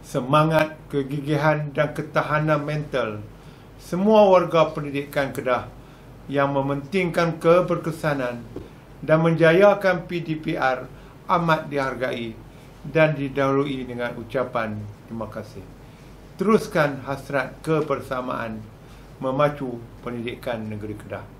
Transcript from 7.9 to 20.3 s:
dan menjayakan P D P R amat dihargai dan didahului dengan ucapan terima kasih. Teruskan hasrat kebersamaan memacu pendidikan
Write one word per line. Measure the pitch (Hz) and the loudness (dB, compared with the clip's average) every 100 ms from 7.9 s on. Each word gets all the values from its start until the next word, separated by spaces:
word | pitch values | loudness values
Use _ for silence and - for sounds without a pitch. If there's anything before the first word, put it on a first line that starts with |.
| 156 160 139 123 120 117 - - - - - | -4 -4 -2 -4 -6 -12 -14 -16 -20 -20 -14
dan | - 156 | 2 4
menjayakan | 165 160 160 165 202 202 190 175 - | 4 6 6 8 8 6 2 0 -2
P | 175 | -6
D | 160 156 | -4 -6
P | 151 | -4
R | 151 131 127 139 - - - - | -2 0 -2 -6 -16 -20 -20 -2
amat | 180 170 156 156 | 0 2 0 0
dihargai | 143 135 123 127 127 117 110 - - - - 151 | -4 -4 -2 -4 -4 -8 -10 -18 -20 -20 -16 -4
dan | 160 156 143 | 4 4 2
didahului | 139 139 135 139 143 131 | -4 0 2 2 0 -4
dengan | 123 120 120 | -6 -6 -6
ucapan | 117 110 135 123 120 110 107 104 - - | -6 -6 -4 -2 -2 -4 -6 -10 -16 -14
terima | 113 107 | -10 -10
kasih. | 110 110 101 92 - - - - - - - | -10 -12 -16 -18 -20 -20 -20 -20 -20 -20 -4
Teruskan | 185 220 - 175 147 131 | 2 2 2 0 0 -2
hasrat | 123 139 - 139 127 - - | -8 -8 -4 -4 -4 -8 -2
kebersamaan | 156 151 135 123 131 127 123 117 110 110 - - - - - | -2 0 -4 -4 -8 -6 -6 -6 -8 -14 -20 -20 -20 -20 -8
memacu | 131 131 147 147 131 117 117 - 123 | -4 2 0 0 -8 -8 -12 -14 -10
pendidikan | 120 117 | -8 -8